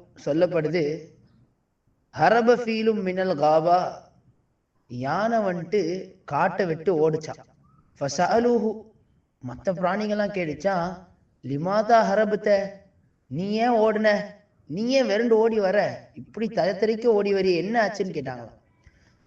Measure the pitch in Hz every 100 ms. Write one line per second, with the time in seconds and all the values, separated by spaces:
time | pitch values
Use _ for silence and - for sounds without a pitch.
0 | - - - 151 175 170 151 175 147 160
1 | - - _ _ _ _ _ _ _ _
2 | _ - 160 226 233 240 233 226 220 208
3 | 185 185 185 156 151 156 160 180 160 -
4 | - _ _ _ _ _ _ _ _ 123
5 | 131 170 220 233 196 180 165 208 160 185
6 | 180 - - 143 185 180 185 160 160 165
7 | 160 156 156 - - _ _ _ _ _
8 | 139 - 175 220 240 240 214 220 - _
9 | _ _ _ _ 123 127 - 180 180 202
10 | 214 208 202 202 170 147 190 185 170 175
11 | - _ _ _ 131 139 170 208 214 233
12 | 196 196 214 202 214 196 196 - _ _
13 | _ _ _ 135 196 214 240 233 220 214
14 | 214 208 208 - _ _ - 160 233 269
15 | 233 202 240 220 226 220 190 202 165 123
16 | - - - - 220 226 170 196 214 220
17 | 240 208 202 196 190 180 185 233 202 -
18 | 190 160 131 123 113 110 _ _ _ _
19 | _ _